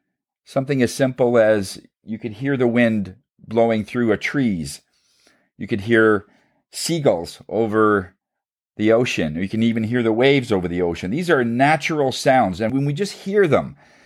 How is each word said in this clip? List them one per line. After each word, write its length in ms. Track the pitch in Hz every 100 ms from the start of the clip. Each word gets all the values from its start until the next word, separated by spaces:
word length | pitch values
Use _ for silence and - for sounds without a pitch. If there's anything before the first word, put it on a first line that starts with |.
| _ _ _ _ _
Something 360 | - 135 139
as 120 | 117
simple 440 | - 131 131 123 120
as 440 | 110 107 95 - - _
you 160 | - 110
could 140 | 120
hear 240 | 104 135 139
the 100 | 123
wind 480 | 117 120 110 92 92 _ _
blowing 440 | - 110 117 110 101
through 260 | 123 117
a 60 | 101
trees. 640 | - 147 127 92 71 - _ _ _ _ _ _ _ _
You 100 | 98
could 140 | 110
hear 440 | 101 113 110 104 - _ _ _ _
seagulls 720 | - - 165 139 90 85 - -
over 680 | 101 113 107 107 104 92 _ _ _ _ _ _ -
the 160 | 107
ocean. 440 | 113 123 - 80 78
You 120 | 95
can 160 | 110
even 220 | 117 113 110
hear 180 | 123
the 80 | 113
waves 400 | 110 135 143 120
over 160 | 101 90
the 140 | 87
ocean. 300 | 87 85 92
These 180 | 131 175
are 160 | 147 117
natural 640 | 117 139 156 - 156 135
sounds. 480 | - 147 131 104 87
And 140 | 110
when 120 | 131 143
we 80 |
just 300 | 147 196 -
hear 240 | 196 208 185
them, 300 | 117 71 - _ _